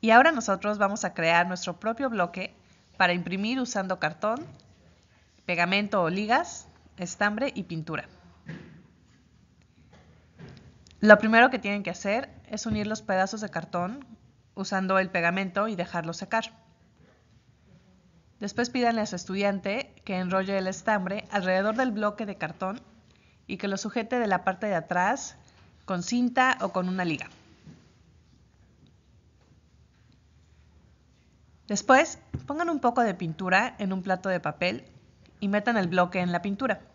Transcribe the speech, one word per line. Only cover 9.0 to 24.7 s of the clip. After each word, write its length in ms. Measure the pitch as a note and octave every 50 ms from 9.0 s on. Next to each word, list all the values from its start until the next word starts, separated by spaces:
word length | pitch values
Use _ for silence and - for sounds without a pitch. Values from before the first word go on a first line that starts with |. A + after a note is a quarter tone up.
| _ _ _ _ _ _ _ _ _ _ _ _ _ _ _ _ - - - - - - - - _ _ _ - - - - - - - - - - - - -
Lo 180 | - G#3+ G#3 G#3
primero 320 | A3 A3 A3 A3+ A#3+ C4
que 100 | C4 A#3
tienen 240 | - G3+ G3+ G#3 G3+
que 60 | F3
hacer 380 | F3+ - - G3+ G3+ A#3+ C#4 C4 - - - -
es 180 | - G#3+ -
unir 220 | A3+ G#3+ G#3+ G#3 G#3+
los 140 | G#3+ G#3+
pedazos 380 | - - G3 F#3 F#3+ G3 - G#3
de 100 | G#3+ G3+
cartón 540 | - E3 D#3+ - - F3+ F3 F#3 A#3 C#4+ C4+ - A3+ - - - _ _ _ _ _
usando 420 | - F#3+ - G3+ F#3+ F#3+ F#3 F#3+ F#3+
el 120 | F#3+ F3+
pegamento 580 | - F3+ E3+ E3+ F3+ F#3+ G3 F#3 F3 G3 G#3 A3+
y 80 | G#3+
dejarlo 360 | F3 E3+ - - F3 D#3+ D#3+
secar. 380 | E3 - G3 - - A3+ A3 - - - _ _ _ _ _ _ _ _ - - _ _ _ _ _ - _ _ _ _ _ _ - - _ _ - _ _ _ _ - _ _ _ _
Después 280 | G#3+ G3+ - - A#3+ B3
pídanle 340 | B3 B3+ A#3+ A#3 A#3 A3+
a 40 | G#3
su 80 | G3+ -
estudiante 800 | F3 - - F#3 G3 G3+ G3+ G3 G3 F#3 G3+ G3+ A#3+ C#4 - - - -
que 120 | - F#3+
enrolle 420 | F#3 F#3 F3+ F#3 F#3+ F#3+ F#3+ G3 G3
el 80 | F#3+
estambre 580 | F#3 F#3+ - - - G#3+ G#3 F#3 F#3+ G3 G#3+ - -
alrededor 460 | - G3+ F3+ F#3 F#3 F#3+ G3 G#3+ G#3+
del 160 | A#3+ C4 B3+
bloque 340 | G#3+ G#3 G#3+ G#3 G#3 - A3+
de 100 | G#3 G3
cartón 440 | - E3 D#3 E3+ - F#3+ F#3 G3+ B3 - - - - _ _ _ _ _ - _ _ _
y 120 | - G3 F3+
que 100 | G#3 G3+
lo 80 | G3
sujete 420 | F#3+ - G#3+ - B3 A3 A3+ B3+ B3
de 80 | A#3
la 180 | G#3 F#3+ F3+ F#3
parte 220 | - F#3 F3+ A3+
de 80 | G#3+